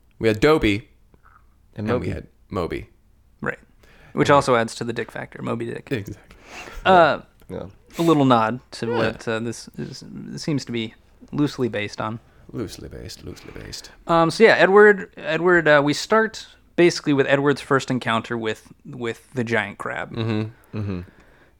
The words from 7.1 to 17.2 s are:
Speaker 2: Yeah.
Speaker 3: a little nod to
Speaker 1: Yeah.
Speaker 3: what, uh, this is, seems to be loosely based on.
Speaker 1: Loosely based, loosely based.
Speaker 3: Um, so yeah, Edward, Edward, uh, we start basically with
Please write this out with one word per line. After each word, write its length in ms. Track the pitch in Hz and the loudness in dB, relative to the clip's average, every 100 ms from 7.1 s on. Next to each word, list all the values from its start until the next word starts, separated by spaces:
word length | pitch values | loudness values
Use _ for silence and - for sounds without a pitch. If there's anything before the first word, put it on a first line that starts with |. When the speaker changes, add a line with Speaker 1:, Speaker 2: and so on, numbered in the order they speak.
| 101 - _ - | 2 -6 _ -16
Speaker 2:
Yeah. 180 | 92 92 - _ - | -14 -14 -18 _ -2
Speaker 3:
a 40 | |
little 240 | 165 156 135 | 2 4 6
nod 340 | 120 110 127 - | 4 2 -2 -10
to 140 | - 113 | -8 -4
Speaker 1:
Yeah. 100 | 117 | -2
Speaker 3:
what, 280 | 107 - - | -2 -4 -6
uh, 120 | 110 | -4
this 320 | 117 110 - - | -6 -10 -14 -12
is, 260 | - - 107 101 98 143 | -12 -14 -16 -16 -14 -10
seems 280 | - 139 - | -6 -6 -4
to 60 | |
be 200 | 117 113 - _ _ - | -8 -8 -10 _ _ -10
loosely 360 | 135 143 - 120 | -4 -4 -2 -4
based 300 | 104 104 - | -4 -8 -6
on. 200 | 110 113 _ _ - | -8 -8 _ _ -16
Speaker 1:
Loosely 360 | 127 95 - 71 | -12 -10 -12 -16
based, 340 | 71 60 - | -16 -16 -16
loosely 280 | - - - - | -18 -18 -18 -18
based. 320 | 104 - - - - | -16 -16 -18 -12 0
Speaker 3:
Um, 240 | 165 165 | 2 2
so 140 | 156 | 6
yeah, 120 | 214 123 | 6 8
Edward, 580 | 180 202 214 190 175 - | 6 8 8 6 -2 -12
Edward, 500 | 147 160 175 175 151 | -6 -2 2 4 6
uh, 140 | 147 | 4
we 120 | 147 | 4
start 520 | 143 - 220 220 - - _ _ - | -2 0 0 0 -4 -18 _ _ 2
basically 380 | 175 160 151 | 4 2 0
with 120 | 139 | 2